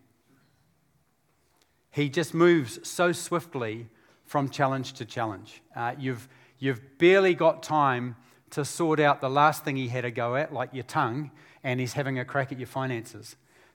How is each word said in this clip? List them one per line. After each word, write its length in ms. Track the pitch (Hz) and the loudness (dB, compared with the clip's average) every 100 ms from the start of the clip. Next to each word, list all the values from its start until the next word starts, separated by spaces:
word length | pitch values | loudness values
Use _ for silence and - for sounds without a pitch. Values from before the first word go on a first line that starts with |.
| _ _ _ _ _ _ _ _ _ _ _ _ _ _ _ _ _ _ _ | _ _ _ _ _ _ _ _ _ _ _ _ _ _ _ _ _ _ _
He 180 | - 147 | -4 -2
just 240 | 165 156 | -2 -2
moves 560 | 165 175 170 120 - - | 4 6 6 2 -8 -10
so 240 | - 175 | 0 0
swiftly 760 | 170 - 170 - 131 113 113 113 _ _ _ | 0 -4 -4 -4 -8 -6 -8 -14 _ _ _
from 240 | - 147 135 | -6 -4 -2
challenge 460 | - 139 135 127 | 0 0 0 -8
to 100 | - | -12
challenge. 580 | 110 123 110 95 107 - _ | -10 -6 -6 -6 -14 -20 _
Uh, 200 | 120 120 135 | -8 -8 -6
you've, 300 | 131 117 - - _ - | -6 -8 -12 -20 _ -6
you've 220 | 135 120 - - | -4 -4 -8 4
barely 360 | 175 196 190 | 6 8 6
got 280 | 165 160 151 | 4 4 2
time 540 | - 151 139 123 123 117 _ _ _ | 0 2 2 2 -4 -10 _ _ _
to 140 | - | -6
sort 360 | 139 - 165 156 | -6 -2 0 4
out 200 | 147 139 | 4 4
the 80 | 131 | 0
last 360 | 139 151 147 | 4 4 2
thing 120 | 151 135 | -4 -4
he 120 | 123 | -4
had 160 | 123 | -4
a 60 | 120 | -4
go 260 | 120 120 131 | -4 -2 -2
at, 180 | 156 | -2
like 180 | 113 131 | -4 -6
your 120 | 131 | -8
tongue, 460 | - 156 123 131 147 - - - | -4 0 0 0 -6 -14 -20 -10
and 160 | 135 127 | -4 -2
he's 140 | 123 | -2
having 240 | - 135 131 | -4 -4 -4
a 60 | |
crack 280 | 123 143 131 | -4 -4 -4
at 60 | 131 | -6
your 80 | 117 | -8
finances. 720 | 135 131 117 113 104 - - _ _ _ | -6 -4 -6 -8 -16 -20 -20 _ _ _